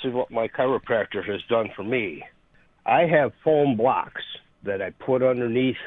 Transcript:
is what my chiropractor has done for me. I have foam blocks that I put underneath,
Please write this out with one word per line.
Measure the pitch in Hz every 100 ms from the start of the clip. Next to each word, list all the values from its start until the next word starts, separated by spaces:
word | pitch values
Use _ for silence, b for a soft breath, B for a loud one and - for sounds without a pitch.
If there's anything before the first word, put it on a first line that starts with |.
is | 131
what | 123 123
my | 117 110
chiropractor | - 131 120 - 113 95 101
has | 92 101 -
done | 113 110 -
for |
me. | 101 127 98 71 - _ _ b b _
I | - 135 170
have | 160 123 -
foam | 156 151 143 110
blocks | 127 98 - - - - _ _
that | 98 98
I | 92
put | - - 127
underneath, | 127 123 120 120 131 -